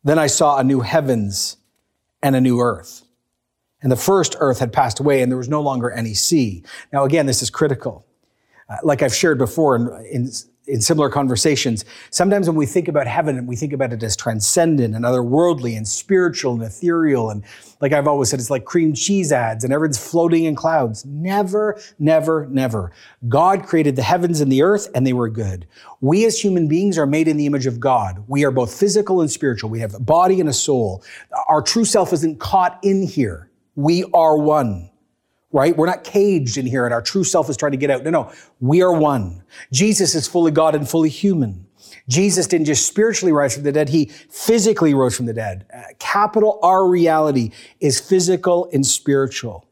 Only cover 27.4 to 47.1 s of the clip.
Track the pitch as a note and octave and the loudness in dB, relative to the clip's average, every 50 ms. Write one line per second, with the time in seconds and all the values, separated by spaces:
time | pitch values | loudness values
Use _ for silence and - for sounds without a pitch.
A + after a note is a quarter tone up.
27.4 | D3 C#3+ D3 C#3 B2+ C3 A#2 A#2 B2+ C#3 B2+ A#2 G#2 F#2 F#2 F#2+ G#2 A2+ C#3 C#3 | 0 0 -2 -2 -2 -4 -4 -2 0 0 0 0 0 -4 -8 -10 -10 -6 -2 0
28.4 | D3 C#3 B2 C3 B2 A2+ - - G3 G3+ G3 G#3+ G3+ G#3 F#3+ F3+ E3 D3 - - | 0 2 2 0 -2 -2 -2 0 0 2 2 0 0 2 0 0 0 0 -2 -2
29.4 | - C3+ A#2+ G2+ - A2 A2+ A2+ A2+ G#2 G2+ A2 B2+ A2 D#3 E3+ F3+ F#3+ F#3+ F#3 | -2 -2 -2 -2 -6 -6 -6 -6 -6 -8 -8 -8 0 2 4 4 4 4 2 2
30.4 | E3+ D3+ B2 - - D3+ C#3 B2+ A2+ G2 F#2 F#2+ - - - - - _ - - | 0 0 -2 -2 0 0 0 0 0 -2 -4 -8 -14 -20 -20 -20 -18 _ -10 -6
31.4 | - - D#3 D3+ - - - A#3 A3 - - G#3 F3+ - F3+ D3+ D#3+ D#3+ D3+ - | 0 0 0 2 0 0 0 0 0 2 2 0 2 2 0 -2 0 -2 -4 -4
32.4 | - - - F#3+ F3+ F3+ - - - G3 G3 F#3+ G3 - - D#3 B2+ G2 E2+ E2 | -6 0 0 2 2 0 -2 -2 0 0 0 0 0 -2 -2 -2 -2 -2 -4 -10
33.4 | - _ _ _ _ _ _ D3 C#3+ D#3 E3+ F3+ F3+ - - F3 E3 D#3+ D3+ D3+ | -16 _ _ _ _ _ _ -2 0 0 0 0 0 2 2 4 4 4 4 4
34.4 | D3 D3+ D3+ D3+ C3+ A2+ G2 F2 E2+ - _ _ _ _ _ _ _ _ _ _ | 2 2 2 2 0 -2 -4 -8 -10 -16 _ _ _ _ _ _ _ _ _ _
35.4 | _ _ - C#3+ C3+ E3 E3+ D3+ D#3+ F3 F3+ - - - - G#3 G3 G#3 F#3+ D#3+ | _ _ 2 2 4 4 4 2 2 0 0 -4 -8 -2 2 2 4 4 2 0
36.4 | C3+ A#2+ G2+ C#3+ B2+ B2 B2 C3 B2 A#2+ A#2+ A#2 A#2 - - G3 F3+ - - E3+ | 0 -2 -4 -6 -4 -2 -2 -2 0 0 -2 -2 -4 -2 -2 -2 -2 2 2 0
37.4 | - D#3 D3 - D#3+ D3 C#3 C3 C#3+ C#3 C#3 B2 B2+ D#3+ E3 D#3 A#2 - - - | 0 0 -4 -4 -2 -2 -2 0 0 0 0 0 -2 -2 -2 -2 -2 -4 -14 -20
38.4 | - _ _ _ B2 B2+ D3+ F3+ F3+ F#3 E3+ D#3+ D#3 D3 C#3 B2 G2+ F2+ F2 F2+ | -20 _ _ _ 0 2 4 4 6 4 4 4 4 2 2 0 -2 -6 -10 -14
39.4 | - _ - - - _ C3+ B2 F#3+ A3 G#3 G3 F#3+ D#3+ - D#3 - - - F3+ | -20 _ -20 -20 -12 _ 0 0 2 2 2 2 0 0 0 -2 -4 -2 0 2
40.4 | E3+ D#3+ D3 D#3+ D#3 D#3+ D3+ D3 C#3+ B2 - E3 D#3+ D#3 D3 - - G3+ F#3+ D#3+ | 2 4 4 4 2 2 2 0 -2 0 0 2 2 0 0 0 0 0 2 2
41.4 | C3 G#2+ F#2+ F2+ F#2+ _ _ _ - - - - _ B2+ B2 E3+ G3 G3+ E3+ F#3 | -2 -2 -4 -10 -16 _ _ _ -20 -20 -20 -18 _ -2 0 2 2 2 0 0
42.4 | E3 - F3+ E3 D#3 D3 D3+ - - - - G#3 G#3+ A#3 G#3+ - F#3+ F3+ D#3 D3 | 0 0 0 0 2 2 0 0 -2 -2 0 0 0 2 0 0 0 2 2 2
43.4 | C#3+ C3 - C#3+ C#3+ C#3+ C#3 D3+ D3+ B2+ D3 D#3+ D3 - - - - _ - - | 2 0 -2 -2 -4 0 0 0 0 2 2 0 0 0 -6 -20 -20 _ -16 -4
44.4 | - - A3+ A#3 F#3+ A3 G#3 - E3+ D#3 C#3+ C3+ C3 B2 - - B2 A#2 A2 A2+ | 0 2 2 4 4 2 2 2 2 2 4 2 2 0 0 -4 -6 -6 -6 -6
45.4 | A2 G#2 F#2 F#2+ - _ - - - - - _ - - - G3+ G#3 G#3+ G#3+ A3 | -8 -8 -10 -12 -16 _ -20 -20 -20 -20 -20 _ -8 -2 0 0 0 2 2 2
46.4 | G#3+ G#3+ G3+ - - F3 F#3+ F#3+ F#3+ F3+ F3+ F3+ E3+ E3 | 2 2 2 2 2 2 4 4 4 4 4 4 4 4